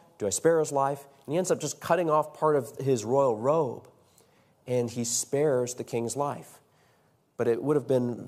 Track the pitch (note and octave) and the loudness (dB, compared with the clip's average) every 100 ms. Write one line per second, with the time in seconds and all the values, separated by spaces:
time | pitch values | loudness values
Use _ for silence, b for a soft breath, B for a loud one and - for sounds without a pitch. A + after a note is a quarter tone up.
0 | b - G2+ - E3 E3 D3 C#3 C3+ C#3+ | b -6 -4 0 2 4 2 0 0 -2
1 | - b - D3+ F#3 D#3 D3 - - F3 | -10 b -6 -2 0 0 -2 -6 0 0
2 | E3+ D3+ D3+ - D#3 D3+ B2+ - C3+ B2+ | 2 2 0 0 2 2 -2 -6 0 0
3 | G#2+ C3+ C#3 G#2+ A#2+ D#3+ C#3+ A2 - _ | 2 2 2 2 0 0 0 -6 -16 _
4 | b b b b b b - B2 A#2+ A#2+ | b b b b b b -4 -2 -2 -4
5 | A#2 - - C#3+ D3+ B2+ B2 - A#2+ A#2+ | -4 -4 -2 0 2 2 0 -6 -6 -4
6 | A#2 C3 C#3+ B2+ - - _ b b b | -4 -4 -6 -6 -14 -20 _ b b b
7 | b b _ - A#2 A2+ C3+ D3+ B2 C3 | b b _ -4 0 0 2 0 2 0
8 | A#2+ A#2 | 0 -4